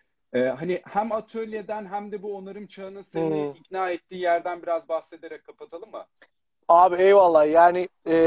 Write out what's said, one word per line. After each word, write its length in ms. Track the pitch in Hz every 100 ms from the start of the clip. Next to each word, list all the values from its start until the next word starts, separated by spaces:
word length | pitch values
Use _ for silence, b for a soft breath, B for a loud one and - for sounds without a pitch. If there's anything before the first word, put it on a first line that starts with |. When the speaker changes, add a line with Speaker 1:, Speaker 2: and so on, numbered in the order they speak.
| _ _ _
Speaker 1:
E, 60 | 123
hani 420 | 127 127 170 175 -
hem 260 | 202 220
atölyeden 720 | 220 220 226 226 214 214 214 196
hem 260 | 202 208
de 100 | 208
bu 160 | 202 202
onarım 300 | 190 196 202
çağının 340 | - 190 196
seni 420 | 190 165 160 151
Speaker 2:
Hmm. 120 | 147 139
Speaker 1:
ikna 340 | _ 190 185
ettiği 300 | 175 _ 185
yerden 420 | 180 170 175 175
biraz 280 | 170 165 -
bahsederek 540 | 160 - 165 160 151
kapatalım 480 | - - 151 170 214
mı? 140 | 113 90 _ _ _ _ _ -
Speaker 2:
Abi 280 | 170 180 175
eyvallah. 560 | 190 202 180 160 151
Yani, 380 | 160 175 180 180 _ -
e, 80 | 165